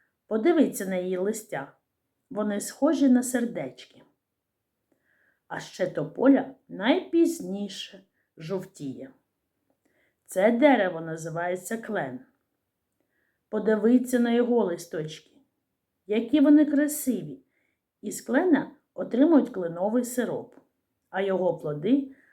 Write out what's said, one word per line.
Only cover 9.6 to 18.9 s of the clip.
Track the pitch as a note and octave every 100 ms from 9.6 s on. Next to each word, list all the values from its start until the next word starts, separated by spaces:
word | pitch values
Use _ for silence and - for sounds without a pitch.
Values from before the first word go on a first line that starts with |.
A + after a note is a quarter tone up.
| _ _ _ _ _ _ _
Це | F#3 G#3
дерево | A#3 D4 B3 F#3 E3
називається | E3 D#3+ D#3+ D#3 F3 F3+ F3+ A3+
клен. | A3+ G3+ C3+ B2+ - _ _ _ _ _ _ _ _ _ _ _ _
Подивіться | G#3+ G3 G#3+ G#3+ B3 - B3
на | A#3+
його | A#3 A#3+ A#3+ F#3+
листочки. | E3+ - E3+ D#3 - _ _ _ _ _ _ _ _ -
Які | G#3+ A#3 D4+
вони | C#4+ D4 D4
красиві. | C#4+ D4 - C4 G#3 D3+ - _ _ _ _ _ _
Із | G#3+ -
клена | - B3+ F#4 B3 - - _